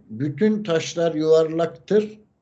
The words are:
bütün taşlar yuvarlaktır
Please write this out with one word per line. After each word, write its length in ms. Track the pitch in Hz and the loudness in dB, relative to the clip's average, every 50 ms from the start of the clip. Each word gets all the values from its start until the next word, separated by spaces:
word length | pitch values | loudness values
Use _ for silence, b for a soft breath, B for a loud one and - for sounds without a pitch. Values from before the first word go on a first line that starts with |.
| _ - | _ -14
bütün 520 | 110 110 139 151 139 - 214 214 214 214 | -8 -6 -6 -6 -2 0 0 0 0 0
taşlar 520 | 208 170 165 165 160 - - 170 165 165 156 | -2 -2 -2 -2 -2 -4 -4 -2 -2 -2 0
yuvarlaktır 1040 | 151 156 156 160 160 160 156 160 165 170 170 - - - - 196 214 208 - - - _ _ _ _ | 0 2 4 4 4 4 2 0 -2 -4 -4 -6 -8 -4 0 2 2 0 0 -8 -18 _ _ _ _